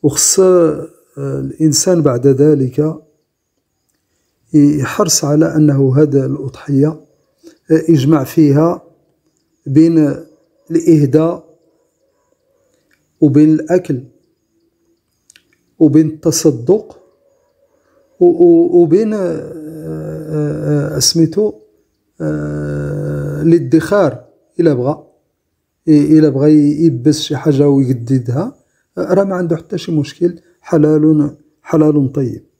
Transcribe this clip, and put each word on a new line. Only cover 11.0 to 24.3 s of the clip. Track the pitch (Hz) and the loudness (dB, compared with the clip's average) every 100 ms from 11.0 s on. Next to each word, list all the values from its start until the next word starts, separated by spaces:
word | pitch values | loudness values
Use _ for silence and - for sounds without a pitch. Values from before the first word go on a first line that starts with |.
| 143 147 160 170 _ _ _ _ _ _ _ _ _ _ _ _ _ _ _ _ _ _ | 4 0 0 -6 _ _ _ _ _ _ _ _ _ _ _ _ _ _ _ _ _ _
وبين | 151 135 151 | 2 4 2
الأكل | 156 - 180 180 131 131 _ _ _ _ _ _ _ _ _ _ _ _ _ _ _ _ _ | 2 0 -4 -2 -8 -10 _ _ _ _ _ _ _ _ _ _ _ _ _ _ _ _ _
وبين | 156 139 156 | 2 4 0
التصدق | - 170 - 165 127 123 208 - - _ _ _ _ _ _ _ _ _ _ _ _ | -2 -4 0 0 -2 -2 -2 -2 -20 _ _ _ _ _ _ _ _ _ _ _ _
و-، | |
و-، | 175 165 175 165 170 175 | 2 4 4 4 4 2
وبين، | 170 175 220 | 4 2 0
آه، | 214 | -4
آه، | 180 - - 156 151 160 160 160 156 156 156 151 147 151 151 147 147 151 | -6 -6 -12 -16 -16 -14 -12 -12 -10 -12 -8 -4 -4 -4 -2 -2 -2 -2
آه، | |
سميتو، | - 165 160 185 214 - _ _ _ _ _ _ | -2 0 0 0 -2 -4 _ _ _ _ _ _
آه، | 165 76 76 76 73 73 73 147 147 73 71 - | -8 -6 -8 -8 -8 -6 -8 -8 -8 -8 -8 -2
الادخار | 165 170 135 160 156 202 165 117 - | 2 2 4 0 2 0 0 -2 -18